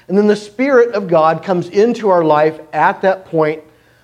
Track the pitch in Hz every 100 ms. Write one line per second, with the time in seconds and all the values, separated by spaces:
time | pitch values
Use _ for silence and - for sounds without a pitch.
0 | - 190 208 208 - - 269 240 233 208
1 | 185 165 160 165 196 180 170 196 233 233
2 | 214 175 156 151 156 156 - 151 170 196
3 | 190 190 - 165 156 156 - _ _ _